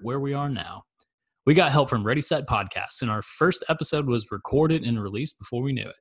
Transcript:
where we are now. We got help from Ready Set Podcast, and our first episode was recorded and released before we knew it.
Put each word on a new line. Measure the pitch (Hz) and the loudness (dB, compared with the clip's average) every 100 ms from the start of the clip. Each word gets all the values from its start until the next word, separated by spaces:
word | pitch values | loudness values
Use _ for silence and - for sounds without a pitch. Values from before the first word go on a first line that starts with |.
where | 107 139 | -6 -4
we | 139 | -2
are | 139 143 | -4 -4
now. | 120 85 98 - _ _ _ _ _ - | -4 -8 -14 -18 _ _ _ _ _ 4
We | |
got | 160 160 | 6 6
help | 143 135 | 4 2
from | 120 | 2
Ready | 104 143 | 2 0
Set | - 156 143 | 0 -2 0
Podcast, | 113 95 92 95 - | -2 -2 -8 -8 -6
and | 120 | -4
our | 107 | -4
first | - - 170 175 - | -6 0 2 2 -2
episode | 160 - 151 139 | -2 0 0 0
was | 120 107 | -2 -2
recorded | 101 - 139 156 160 | -10 0 2 4 2
and | 120 113 | 0 -4
released | 101 104 156 - | -4 -4 -6 -8
before | - 120 | -8 -6
we | 135 | -4
knew | 127 104 | -4 -6
it. | - | -12